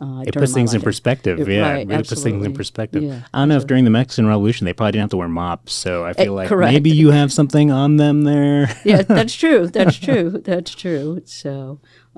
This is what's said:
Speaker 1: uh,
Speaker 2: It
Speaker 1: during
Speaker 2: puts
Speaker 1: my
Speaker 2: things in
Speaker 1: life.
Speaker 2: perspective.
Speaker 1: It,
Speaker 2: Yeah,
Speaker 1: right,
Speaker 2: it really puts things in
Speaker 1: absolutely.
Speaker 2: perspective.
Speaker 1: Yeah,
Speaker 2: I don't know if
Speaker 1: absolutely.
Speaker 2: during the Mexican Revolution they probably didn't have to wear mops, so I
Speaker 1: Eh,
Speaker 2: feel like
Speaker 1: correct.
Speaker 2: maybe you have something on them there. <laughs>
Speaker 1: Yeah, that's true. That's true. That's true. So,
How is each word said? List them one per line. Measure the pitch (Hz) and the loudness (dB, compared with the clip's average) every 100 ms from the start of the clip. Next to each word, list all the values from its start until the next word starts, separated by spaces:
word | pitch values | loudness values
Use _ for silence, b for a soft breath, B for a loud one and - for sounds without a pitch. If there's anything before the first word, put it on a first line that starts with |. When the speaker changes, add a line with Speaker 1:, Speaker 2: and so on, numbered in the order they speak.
Speaker 1:
uh, | 139 131 135 | -12 -10 -6
Speaker 2:
It | |
Speaker 1:
during | 143 | -2
Speaker 2:
puts | 135 | 0
Speaker 1:
my | 127 | 2
Speaker 2:
things | 117 | 0
in | 113 | 0
Speaker 1:
life. | 107 | -2
Speaker 2:
perspective. | - 120 131 98 85 | -2 -2 -2 -2 -4
Speaker 1:
It, | 120 | -2
Speaker 2:
Yeah, | 101 | 0
Speaker 1:
right, | 151 139 | 0 -2
Speaker 2:
it | 101 | -4
really | 110 | -4
puts | 110 | -4
things | 117 127 | -4 -4
in | |
Speaker 1:
absolutely. | 101 101 95 | -4 -6 -8
Speaker 2:
perspective. | 98 - 110 151 | -10 -10 -6 -4
Speaker 1:
Yeah, | 147 | -6
Speaker 2:
I | |
don't | 123 123 135 143 | -8 -8 0 2
know | |
if | 143 | 2
Speaker 1:
absolutely. | 139 | 2
Speaker 2:
during | 131 | 4
the | 120 | 4
Mexican | 113 131 - 110 | 4 2 0 2
Revolution | 107 104 - 90 | 2 0 0 -4
they | |
probably | - 104 | -2 -2
didn't | 107 | -2
have | 104 | -2
to | 92 | -4
wear | 85 | -4
mops, | 85 87 82 - | -4 -6 -8 -10
so | - 92 87 | -8 -6 -6
I | 85 | -4
Speaker 1:
Eh, | 95 | -2
Speaker 2:
feel | 139 | -2
like | 98 92 | -2 -2
Speaker 1:
correct. | 190 170 | 0 4
Speaker 2:
maybe | 143 156 | 4 4
you | 151 151 | 4 6
have | 147 143 | 6 2
something | - 143 151 147 | 0 0 2 2
on | 135 143 151 | 2 2 2
them | 147 147 | 2 2
there. | 147 147 143 143 143 - | 2 2 2 2 0 -2
<laughs> | 208 | 2
Speaker 1:
Yeah, | 196 | 2
that's | 196 208 226 - | 4 2 0 0
true. | 320 240 170 | 2 2 2
That's | 220 185 - | 0 0 0
true. | - 240 170 202 | 0 0 0 -4
That's | - 180 170 - | -4 -6 -6 -10
true. | 180 147 147 180 - | -6 -4 -6 -8 -12
So, | - 143 139 131 143 b b b | -12 -10 -10 -12 -16 b b b